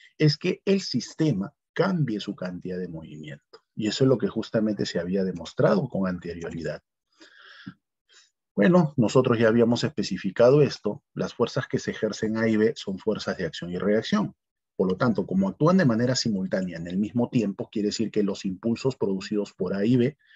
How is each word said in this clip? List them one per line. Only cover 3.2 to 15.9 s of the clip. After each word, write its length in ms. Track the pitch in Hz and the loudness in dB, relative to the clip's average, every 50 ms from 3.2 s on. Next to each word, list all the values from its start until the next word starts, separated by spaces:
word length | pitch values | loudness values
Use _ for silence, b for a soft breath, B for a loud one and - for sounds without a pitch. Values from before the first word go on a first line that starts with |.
| 78 76 76 - _ _ - - _ _ _ | -14 -14 -14 -16 _ _ -20 -20 _ _ _
Y 120 | - 107 107 | -4 -4 -2
eso 160 | - - 135 | 0 2 4
es 40 | 135 | 4
lo 100 | 131 107 | 4 2
que 100 | 120 98 | 0 -2
justamente 580 | - 113 107 - - 113 107 107 104 98 107 | -4 -4 -6 -2 -2 0 0 0 -2 -2 -4
se 140 | - - 101 | -4 -4 -6
había 240 | 85 90 95 98 95 | -4 -2 -2 -2 -2
demostrado 640 | 92 87 85 82 - - - 131 - 107 98 135 - | -2 -4 -6 -10 -8 -2 0 2 4 4 2 0 -2
con 200 | - 95 95 92 | -4 -4 -2 -2
anterioridad. 760 | 90 82 82 87 82 82 82 78 82 82 80 76 73 69 - _ _ _ _ _ B B B B B B B B B B B B B _ _ _ _ _ _ b b b b b _ _ _ _ _ | -4 -6 -8 -10 -10 -10 -10 -8 -8 -8 -6 -8 -8 -10 -12 _ _ _ _ _ B B B B B B B B B B B B B _ _ _ _ _ _ b b b b b _ _ _ _ _
Bueno, 380 | 202 202 190 175 180 160 147 - - | 2 4 6 6 6 4 4 2 0
nosotros 400 | 110 98 - 135 127 - 120 110 | 0 4 4 4 4 4 4 4
ya 100 | 117 110 | 4 4
habíamos 360 | 110 120 113 113 120 117 - | 6 6 4 4 4 2 -2
especificado 800 | 113 - - 101 - 98 90 - 98 - - - - 139 151 143 | -2 -2 -4 -4 -4 -4 -6 -6 -4 2 4 6 6 8 6 6
esto. 400 | - - - - 104 104 - - _ _ | 4 2 -2 -6 -6 -6 -6 -10 _ _
Las 220 | 98 92 92 - | -6 -6 -6 -2
fuerzas 320 | - 117 - - 131 - - | -2 -2 -2 -2 -4 -6 -4
que 100 | - 98 | -4 -4
se 140 | - 107 | -4 -6
ejercen 460 | 95 - - 107 101 - 113 107 110 113 | -4 -4 -4 -4 -4 -4 -4 -4 -2 0
A 100 | 117 113 | 0 2
y 100 | 110 107 | 4 4
B 160 | 107 110 - | 4 2 2
son 220 | - - 104 95 87 | -2 -6 -8 -8 -4
fuerzas 400 | - 110 104 92 - 101 92 - | -4 -4 -4 -2 -4 -4 -4 -4
de 80 | 90 | -6
acción 260 | 80 - - - - | -6 -6 -8 -10 -8
y 60 | 90 - | -6 -4
reacción. 580 | - 101 208 113 - - 208 214 - - - _ _ _ _ _ _ _ _ | 0 0 0 0 0 0 0 0 0 -2 -6 _ _ _ _ _ _ _ _
Por 140 | - 95 92 | -2 0 0
lo 80 | 92 - | 0 0
tanto, 300 | - 123 101 - 92 - | 0 0 0 0 -2 -2
como 220 | 87 95 95 95 | 0 0 0 0
actúan 280 | 92 - 151 165 185 190 | 0 2 2 4 4 4
de 80 | 175 | 4
manera 300 | 123 | 4